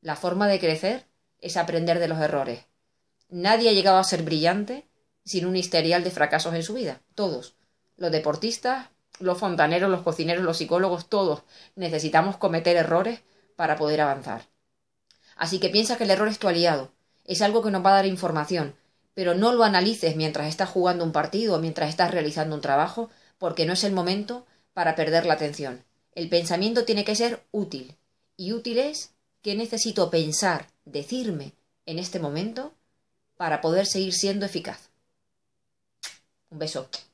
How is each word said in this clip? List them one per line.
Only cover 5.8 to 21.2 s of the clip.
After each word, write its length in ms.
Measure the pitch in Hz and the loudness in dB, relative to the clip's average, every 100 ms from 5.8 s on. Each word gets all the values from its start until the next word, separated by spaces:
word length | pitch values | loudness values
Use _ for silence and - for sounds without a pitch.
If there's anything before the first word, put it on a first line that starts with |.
| 160 175 | 2 2
de 80 | 175 | 0
fracasos 440 | 175 190 160 165 | 0 0 0 -2
en 80 | 170 | -4
su 100 | 165 | -4
vida. 300 | 226 202 131 _ | -6 -6 -8 _
Todos. 400 | - 202 135 - _ _ _ _ _ | -6 -4 -4 -10 _ _ _ _ _
Los 140 | 175 | -2
deportistas, 760 | 156 151 151 220 226 247 262 247 _ _ - | 0 0 -2 -4 -4 -4 -4 -6 _ _ -6
los 200 | 185 180 | -2 0
fontaneros, 520 | 202 170 151 170 196 | -2 2 4 4 2
los 120 | 180 | 0
cocineros, 400 | 180 160 160 170 | -2 -2 -2 0
los 140 | 185 165 | 0 -2
psicólogos, 520 | 160 175 190 175 170 | 0 0 2 -2 -2
todos 340 | 214 190 147 _ - - - | 0 0 0 _ -20 -20 -8
necesitamos 600 | 175 160 151 160 185 190 | -6 -4 2 4 4 2
cometer 380 | 196 165 165 175 | 0 2 4 4
errores 440 | 156 165 208 233 _ _ _ _ | 4 2 0 -4 _ _ _ _
para 200 | 165 151 | -2 0
poder 240 | 151 151 | 0 2
avanzar. 480 | 147 139 123 113 - _ _ _ _ _ _ _ _ _ | 2 0 -6 -10 -12 _ _ _ _ _ _ _ _ _
Así 220 | 165 185 | -4 0
que 100 | 185 | 0
piensa 300 | 190 220 240 | 2 0 0
que 60 | |
el 60 | 214 | 2
error 180 | 190 214 | 2 2
es 100 | 208 | 0
tu 100 | 196 | 0
aliado. 440 | 170 170 147 131 _ _ _ - | 2 2 2 -2 _ _ _ -8
Es 160 | 175 | 0
algo 200 | 208 220 | 2 2
que 80 | 220 | 2
nos 140 | 196 | 2
va 60 | 180 | 6
a 60 | 196 | 6
dar 100 | 196 | 4
información, 680 | 185 180 160 151 180 143 - _ _ _ | 0 -2 -2 0 -2 -2 -8 _ _ _
pero 220 | - 180 | -4 0
no 180 | 175 220 | 4 4
lo 120 | 247 | 6
analices 520 | 220 190 190 226 165 156 | 6 6 2 2 0 0
mientras 320 | 156 151 151 | -2 -2 -4
estás 220 | 156 190 | -2 -2
jugando 340 | 190 180 175 | 2 2 2
un 80 | 165 | 0
partido 420 | 156 | 0